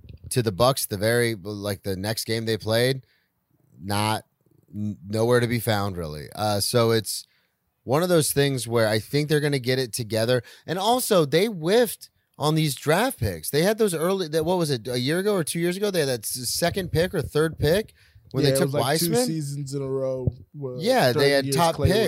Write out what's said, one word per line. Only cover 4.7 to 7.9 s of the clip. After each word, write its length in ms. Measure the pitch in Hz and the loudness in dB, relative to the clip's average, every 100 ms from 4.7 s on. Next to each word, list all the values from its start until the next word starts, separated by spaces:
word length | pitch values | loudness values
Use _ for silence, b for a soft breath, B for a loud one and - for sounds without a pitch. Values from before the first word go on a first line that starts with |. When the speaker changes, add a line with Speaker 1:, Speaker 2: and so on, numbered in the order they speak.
Speaker 1:
n-, 240 | 104 104 - 98 | -8 -6 -8 -6
nowhere 320 | 110 113 123 | 0 2 2
to 80 | 120 | 2
be 120 | 117 | 0
found, 380 | 117 104 101 87 | 0 0 -2 -4
really. 300 | 78 76 67 - | -8 -10 -12 -4
Uh, 240 | 107 101 | -2 0
so 320 | - 120 113 | 2 2 4
it's 340 | 113 101 - - _ _ _ _ _ | 2 -2 -8 -12 _ _ _ _ _
one 200 | 101 | -2